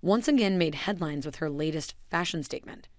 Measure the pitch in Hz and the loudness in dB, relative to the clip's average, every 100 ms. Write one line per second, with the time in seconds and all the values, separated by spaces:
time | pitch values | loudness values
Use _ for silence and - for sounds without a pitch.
0 | 165 214 240 285 202 185 165 147 - 196 | 4 2 4 4 4 4 2 0 -4 -2
1 | 160 147 151 - 160 143 156 156 - - | -2 -4 -6 -4 -4 -2 -2 -2 -6 -10
2 | - 170 175 170 139 - - - - | -4 -2 -2 -4 -6 -8 -10 -18 -20